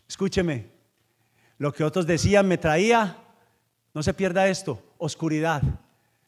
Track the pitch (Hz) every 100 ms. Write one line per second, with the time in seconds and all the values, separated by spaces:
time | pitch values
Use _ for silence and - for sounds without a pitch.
0 | _ - 196 196 175 127 95 _ _ _
1 | _ _ _ _ _ _ 143 - 151 185
2 | 165 165 190 202 196 170 160 156 220 233
3 | 196 - - _ _ _ _ _ _ 151
4 | 151 185 190 180 196 185 - 127 - _
5 | 160 - 160 151 160 147 135 - _ _
6 | _ _